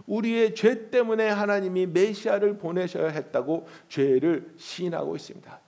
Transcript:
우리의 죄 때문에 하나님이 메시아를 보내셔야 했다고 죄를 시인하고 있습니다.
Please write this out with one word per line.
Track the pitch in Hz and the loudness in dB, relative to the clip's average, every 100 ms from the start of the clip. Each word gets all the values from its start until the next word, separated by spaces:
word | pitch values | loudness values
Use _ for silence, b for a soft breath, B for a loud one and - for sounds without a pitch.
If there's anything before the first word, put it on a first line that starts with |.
우리의 | - 214 226 226 220 220 | -6 -2 0 2 2 4
죄 | 214 240 - | 2 2 0
때문에 | 247 233 220 220 | 0 2 0 0
하나님이 | 208 208 202 185 185 185 | 0 0 0 0 -2 0
메시아를 | 165 208 208 220 202 208 208 | 2 2 2 0 2 2 0
보내셔야 | 165 175 180 175 160 | -4 -2 -2 -2 -2
했다고 | 151 131 123 131 165 B B B | -2 -4 -4 -2 -4 B B B
죄를 | 147 139 131 156 156 - - | 0 4 4 4 0 -4 -16
시인하고 | - - 180 165 147 | -16 -8 -6 -4 -6
있습니다. | 170 - - - - | -8 -12 -20 -20 -20